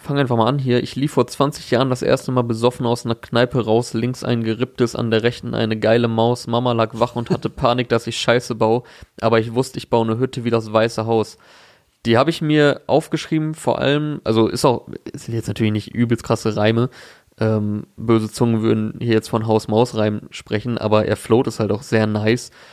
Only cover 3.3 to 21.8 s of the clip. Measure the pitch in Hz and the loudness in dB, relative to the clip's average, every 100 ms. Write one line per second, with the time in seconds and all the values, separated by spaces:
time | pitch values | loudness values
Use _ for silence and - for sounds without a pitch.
3.3 | 120 123 131 110 113 120 117 120 127 - | 0 2 0 2 0 0 -4 -4 -4 -4
4.3 | 117 113 110 123 - 120 - 117 110 113 | -2 -2 -4 -4 -2 -2 -2 -2 0 0
5.3 | 120 123 110 110 110 107 117 120 113 117 | -2 -6 -4 -2 0 2 2 2 2 0
6.3 | 123 - 117 123 117 113 110 120 120 117 | 0 -2 -2 0 0 -2 0 -2 -2 -4
7.3 | 156 - - 131 123 123 117 - - - | -4 -4 -2 0 0 0 -2 -2 -2 0
8.3 | 120 - 113 110 120 - - - - 113 | 0 0 0 2 0 -2 -18 -20 -4 2
9.3 | 113 113 113 131 - - 117 113 113 131 | 2 2 -2 -4 -8 -2 0 0 -2 -4
10.3 | 131 117 113 110 110 113 - 110 113 104 | -4 -2 -2 0 0 0 0 0 0 0
11.3 | - _ - - _ _ _ 117 113 143 | -8 _ -20 -20 _ _ _ 2 4 4
12.3 | 165 156 151 147 - - 143 156 156 - | 0 2 4 4 2 0 0 0 -6 -2
13.3 | 160 156 156 - - 131 147 151 147 - | -2 -2 -4 -2 0 0 0 -2 -4 0
14.3 | 113 113 - 143 117 - - - - - | 4 2 4 2 2 -4 -14 -14 -12 -6
15.3 | 113 - 104 110 107 - - 117 117 - | -6 -4 -2 0 0 -4 -2 0 0 0
16.3 | 113 113 107 107 117 123 - - - _ | 0 0 2 2 4 0 -4 -20 -20 _
17.3 | - 110 107 104 104 - - 113 113 107 | -4 0 0 -2 -4 -8 -4 2 2 2
18.3 | - 120 113 110 110 110 - 117 110 - | 0 0 2 2 0 -2 -6 0 0 2
19.3 | 117 110 110 - 107 123 110 107 107 - | -2 2 0 2 2 2 0 0 -2 -8
20.3 | - - 110 120 117 107 107 - - - | -18 -6 -4 -4 -4 2 2 2 -2 2
21.3 | 117 131 - 104 101 | 2 2 -2 -2 -2